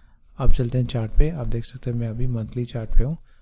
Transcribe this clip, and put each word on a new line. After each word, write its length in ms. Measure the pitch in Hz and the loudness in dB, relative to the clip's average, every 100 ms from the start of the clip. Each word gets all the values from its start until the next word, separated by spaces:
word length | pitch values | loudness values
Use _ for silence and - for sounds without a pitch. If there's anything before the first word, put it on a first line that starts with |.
| - _ _ - | -20 _ _ 2
अब 140 | 131 | 6
चलते 260 | - 120 127 | 6 6 -2
हैं 80 | 120 | -2
chart 260 | 123 107 | -4 -4
पे। 180 | - 151 | -2 -4
आप 160 | 165 113 | -4 -4
देख 180 | 117 | -4
सकते 260 | 113 123 - | -6 -12 -8
हैं 80 | 120 | -6
मैं 100 | 113 | -6
अभी 180 | 113 127 | -4 -4
monthly 380 | 120 107 123 | -4 -8 -8
chart 260 | 120 120 110 | -8 -8 2
पे 140 | - | 4
हूँ 140 | 127 165 - _ | 4 0 -12 _